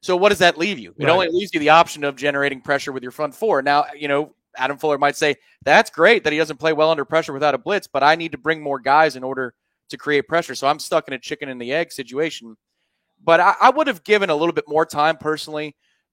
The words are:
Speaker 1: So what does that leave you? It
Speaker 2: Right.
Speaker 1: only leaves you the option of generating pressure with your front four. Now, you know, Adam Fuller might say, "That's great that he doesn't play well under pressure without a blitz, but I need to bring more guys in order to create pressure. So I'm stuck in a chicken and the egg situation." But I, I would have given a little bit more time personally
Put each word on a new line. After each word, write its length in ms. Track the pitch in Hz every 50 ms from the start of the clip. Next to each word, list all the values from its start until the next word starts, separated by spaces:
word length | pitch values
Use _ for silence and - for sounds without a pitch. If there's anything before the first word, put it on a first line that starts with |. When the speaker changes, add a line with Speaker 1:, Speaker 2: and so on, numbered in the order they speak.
Speaker 1:
So 160 | - - 185
what 140 | 175 196 208
does 80 | 202 156
that 200 | 180 175 - 151
leave 220 | 175 208 190 123
you? 140 | 101 85 - -
It 60 | 131
Speaker 2:
Right. 80 | 147
Speaker 1:
only 160 | 170 190 185 165
leaves 240 | 170 180 208 180
you 80 | - 160
the 80 | 147 151
option 340 | 156 170 170 - - 156
of 140 | 143 143 135
generating 440 | 131 139 147 143 139 139 143 135 127
pressure 300 | - - 143 135 - 143
with 120 | 131 131 123
your 80 | 127
front 220 | - - 151 143 127
four. 280 | - 220 220 170 139
Now, 220 | 135 143 143 147 147 - 143
you 140 | 147 147 143
know, 260 | 143 143 151 147 _ _ _ _ _
Adam 220 | - 127 135 143 135
Fuller 200 | - 151 147 135
might 180 | 143 143 143
say, 200 | - 156 147 135 - _ _ _ _ -
"That's 260 | 135 151 208 226 -
great 340 | - 156 165 208 233 190 -
that 80 | 151
he 60 | 151 156
doesn't 180 | 160 151 151
play 160 | - 156 160
well 180 | 156 147 156 160
under 140 | 165 147 135
pressure 280 | - 156 160 160 -
without 220 | 139 135 151 147 135
a 40 | 123
blitz, 300 | - 170 208 190 - _
but 140 | - 139
I 120 | 135 147 160
need 180 | 165 165 165
to 60 | 143 127
bring 240 | 123 156 160 156
more 160 | 151 143 139 131
guys 380 | 113 135 143 156 160 151 127
in 80 | 127 127
order 300 | 131 135 131 131 117 - _ _ _ _ _ _ _
to 80 | - 131
create 300 | - 147 147 143 - -
pressure. 260 | 160 170 165 - 127
So 120 | - 139
I'm 120 | 139 151 151
stuck 300 | - - 180 156 - -
in 60 | 135
a 40 | 120
chicken 300 | - - 151 - 147 135
and 120 | 127 120
the 120 | 117 120
egg 200 | 139 165 170 -
situation." 640 | - - 131 117 123 143 160 156 - - 117 113 110 _ _ _ _ _ _ _ _ _ _ _ _ _
But 180 | _ 165 165 170
I, 140 | 180 202 - -
I 100 | 202 262
would 160 | 254 311 311
have 180 | 277 214 165 _
given 260 | 202 214 208 196 180
a 60 | 151
little 160 | 147 165 170
bit 160 | 165 151 - -
more 180 | 151 156 165
time 300 | - - 147 147 160 160
personally 600 | 156 - 156 156 151 - 156 151 151 151 151 - _ _ _ _ _ _ _